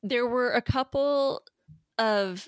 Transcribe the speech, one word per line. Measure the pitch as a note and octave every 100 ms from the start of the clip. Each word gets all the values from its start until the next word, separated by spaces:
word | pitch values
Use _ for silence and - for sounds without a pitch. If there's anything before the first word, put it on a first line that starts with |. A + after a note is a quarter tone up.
there | G3+ B3 A#3+
were | B3 B3
a | A#3+
couple | - C4+ C4+ C#4 C#4+ C#4+ C#4 - - _ - - _ -
of | A3 G#3 G3 F#3